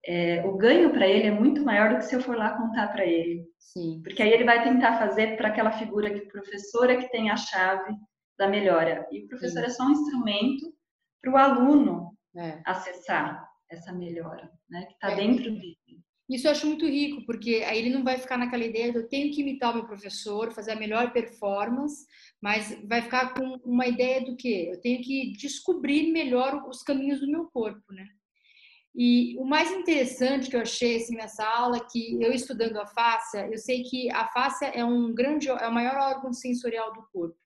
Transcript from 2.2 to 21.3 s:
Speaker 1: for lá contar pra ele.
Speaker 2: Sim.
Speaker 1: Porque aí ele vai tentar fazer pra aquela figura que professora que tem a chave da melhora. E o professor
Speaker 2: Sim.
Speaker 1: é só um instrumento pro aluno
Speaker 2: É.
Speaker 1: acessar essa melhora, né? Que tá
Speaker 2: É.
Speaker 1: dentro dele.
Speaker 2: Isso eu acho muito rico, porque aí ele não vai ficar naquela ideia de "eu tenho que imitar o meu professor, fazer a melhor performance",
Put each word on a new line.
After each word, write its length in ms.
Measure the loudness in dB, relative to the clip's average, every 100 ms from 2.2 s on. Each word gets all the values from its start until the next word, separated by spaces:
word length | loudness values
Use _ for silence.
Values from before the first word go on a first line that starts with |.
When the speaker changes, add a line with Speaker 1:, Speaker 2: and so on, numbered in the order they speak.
Speaker 1:
for 140 | -2 -2
lá 200 | -2 -2
contar 320 | -2 -2 -2
pra 160 | 0
ele. 400 | 0 2 0 -6 -10 _
Speaker 2:
Sim. 420 | _ -8 -6 -8
Speaker 1:
Porque 200 | -8 0
aí 100 | 4
ele 120 | 6
vai 180 | 6 4
tentar 360 | 4 4 4 4
fazer 380 | 0 2 0 0
pra 120 | -2
aquela 240 | 2 0
figura 380 | 0 -4 -2 -2
que 60 | -6 -10
professora 720 | -16 -14 -14 -4 2 4 4
que 140 | 0
tem 200 | -2 0
a 60 | -2
chave 560 | -2 0 0 0 -4 -10 -12 _ _ -2
da 100 | 0
melhora. 580 | 4 4 4 4 -2 -6
E 140 | -12
o 40 | -12
professor 320 | -8 -6 -2
Speaker 2:
Sim. 60 | -4
Speaker 1:
é 20 |
só 140 | 0
um 60 | 4
instrumento 840 | 4 2 0 0 0 0 -2 -8 _ _ _ _ _
pro 160 | 2 6
aluno 800 | 6 6 8 8 6 0 -8 -16 _ -10
Speaker 2:
É. 260 | -10 -6
Speaker 1:
acessar 840 | -6 -6 -6 -12 -2 -2 -2 -8 -16 _ _
essa 220 | -18 -12
melhora, 580 | -10 -8 -10 -10 -14 -18 _ _
né? 180 | -14 -14
Que 120 | _
tá 140 | -4
Speaker 2:
É. 40 | 0
Speaker 1:
dentro 280 | 2 2 0
dele. 220 | -8 -10 -18 _ -20 _ _ -8
Speaker 2:
Isso 180 | 0 2
eu 60 |
acho 140 | 2 0
muito 200 | 0 0
rico, 380 | 0 -2 -4 -8
porque 300 | -6 -2 0 0
aí 120 | -2
ele 120 | 0
não 140 | 0
vai 120 | 0 -2
ficar 220 | -4 -4
naquela 260 | -2 -2
ideia 280 | -2 -2 -2
de 60 | -4
"eu 100 | -4
tenho 240 | -2 -2
que 80 | -2
imitar 300 | -4 -2 -2
o 20 |
meu 120 | -2 -6
professor, 680 | -14 -12 -12 -6 -4 -6
fazer 200 | -6 -8
a 40 | -6
melhor 360 | -2 0 0
performance", 920 | 0 -4